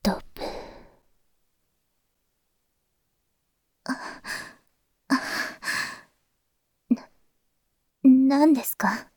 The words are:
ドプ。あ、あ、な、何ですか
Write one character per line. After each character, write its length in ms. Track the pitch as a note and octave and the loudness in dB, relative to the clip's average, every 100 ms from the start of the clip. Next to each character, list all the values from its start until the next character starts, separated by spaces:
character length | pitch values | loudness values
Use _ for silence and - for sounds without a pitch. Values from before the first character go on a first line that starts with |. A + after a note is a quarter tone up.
ド 100 | G#3 - - | -2 -4 -10
プ。 80 | - - - - - - _ _ _ _ _ _ _ _ _ _ _ _ _ _ _ _ _ _ _ _ _ _ _ _ _ _ _ _ _ | -12 -12 -12 -16 -20 -20 _ _ _ _ _ _ _ _ _ _ _ _ _ _ _ _ _ _ _ _ _ _ _ _ _ _ _ _ _
あ、 80 | - C4 - - - - - - _ _ _ _ _ | -12 -10 -12 -16 -12 -12 -12 -20 _ _ _ _ _
あ、 60 | - - - - - - - - - - _ _ _ _ _ _ _ _ | -2 -2 -8 -8 -10 -8 -6 -8 -12 -20 _ _ _ _ _ _ _ _
な、 180 | A#3+ - _ _ _ _ _ _ _ _ _ | -4 -4 _ _ _ _ _ _ _ _ _
何 500 | C4+ C4 C4+ C#4 D#4 | 6 6 6 4 4
で 100 | C4+ | 4
す 120 | - - | 0 -4
か 340 | G3 A3 - | -4 -4 -10